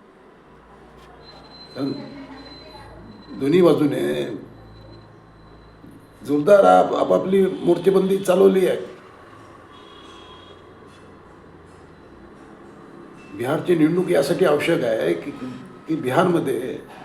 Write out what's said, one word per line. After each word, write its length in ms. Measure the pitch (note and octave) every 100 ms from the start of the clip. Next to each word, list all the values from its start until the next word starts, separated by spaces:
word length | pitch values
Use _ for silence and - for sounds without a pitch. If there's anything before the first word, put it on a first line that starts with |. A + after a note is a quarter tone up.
| - - - - - - - - - - - - - - - - - B2
कारण 160 | C#3 - - - - - - - - - - - - - - -
दोन्ही 220 | C3+ E3+
बाजूने 760 | F3 D3 D3 - C#3+ D3 - - - - - - - - - - - - - - - - - - - - A#2
जोरदार 360 | D3 D3+ G3+
आप-, 300 | F3+ F#3 -
आपापली 520 | - - F3+ F#3 G3 F#3+
मोर्चेबंदी 720 | - F3 E3+ G3 F#3+ F#3+ G3
चालवली 500 | G3 F3+ G3 F#3+ F3
आहे. 100 | - - - - - - - - - - - - - - - - - - - - - - - - - - - - - - - - - - - - C2+ - - - - - - - - - G2
बिहारची 380 | A#2+ D#3+ E3+ E3+
निवडणूक 340 | D3+ F3 E3
यासाठी 360 | F3 C#3+ E3 F3
आवश्यक 380 | D3 - D#3+
आहे 300 | B2 A2 -
की, 180 | - D3 - B2+ - - - -
की 80 | D#3
बिहारमध्ये 840 | B2 C#3+ F3+ E3+ C3 A#2 B2+ G#2 - -